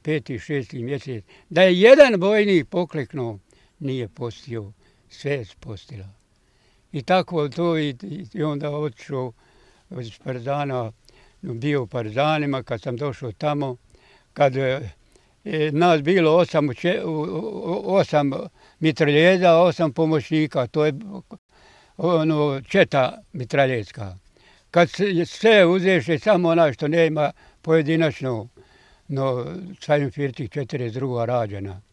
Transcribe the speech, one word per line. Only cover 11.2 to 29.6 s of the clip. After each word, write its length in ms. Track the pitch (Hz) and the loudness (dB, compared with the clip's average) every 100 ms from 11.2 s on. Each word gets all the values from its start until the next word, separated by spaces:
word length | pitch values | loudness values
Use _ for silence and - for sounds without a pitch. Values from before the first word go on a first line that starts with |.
| _ _ | _ _
bio 420 | 190 117 143 143 | -10 -6 -2 -2
u 40 | 120 | -2
Partizanima, 760 | 127 110 113 151 156 143 135 | -8 -6 -2 0 0 -2 -6
kad 180 | 117 117 | -6 -8
sam 160 | 139 120 | -6 -6
došao 340 | 143 120 123 | -8 -8 -12
tamo, 440 | 101 151 147 139 123 _ _ _ _ _ | -6 -4 -4 -6 -10 _ _ _ _ _
kad, 240 | - 143 131 | 0 0 2
e, 320 | 135 131 113 - _ _ _ _ 208 | -2 -4 -8 -16 _ _ _ _ -8
e, 260 | 156 151 | -2 0
nas 300 | 147 175 160 | 2 4 4
bilo 340 | 143 190 160 165 | 2 2 4 4
osam 340 | 170 160 147 | 4 0 -2
u 40 | |
če-, 300 | 120 170 208 165 | -2 -2 -2 -4
u, 60 | |
u, 120 | 156 160 175 - 196 170 180 196 | -6 -6 -6 -8 -8 -6 -6 0
u, 100 | 190 | 0
osam 360 | - 151 143 135 - _ _ _ | 2 0 0 -4 -10 _ _ _
mitraljeza, 760 | 156 139 147 147 170 185 180 165 | -2 2 2 6 6 6 4 6
osam 380 | 180 - 165 | 4 2 -4
pomoćnika, 720 | - 160 156 - 156 151 147 120 | 0 0 0 0 -2 0 -2 -2
to 180 | 156 151 | 0 0
je 80 | 135 - - - - _ _ _ _ _ - | -2 -12 -16 -16 -20 _ _ _ _ _ -6
ono, 640 | 165 170 156 151 147 135 | 0 2 2 0 0 -4
četa 560 | - 202 170 143 127 - _ | -2 2 2 2 0 -4 _
mitraljezka. 840 | 156 120 143 135 123 101 - 98 92 _ _ _ _ _ | -12 -4 0 2 0 -6 -12 -14 -14 _ _ _ _ _
Kad 180 | 175 175 | 2 2
se, 360 | - 202 175 175 | 0 -2 0 -2
sve 400 | - 220 214 170 | 2 6 6 6
uzeše, 540 | 185 180 180 120 156 | 4 2 0 0 -2
samo 300 | 214 196 170 | 2 2 4
ona 240 | 165 160 | 4 2
što 140 | 117 147 | 0 -2
nema 440 | 165 165 156 147 - _ _ | 2 2 2 -2 -4 _ _
pojedinačno, 840 | - 160 147 165 160 - 131 117 110 _ _ _ _ _ - | 0 2 2 2 0 -2 -6 -6 -8 _ _ _ _ _ -10
no, 380 | 135 135 123 131 185 | -4 -2 -4 -6 -12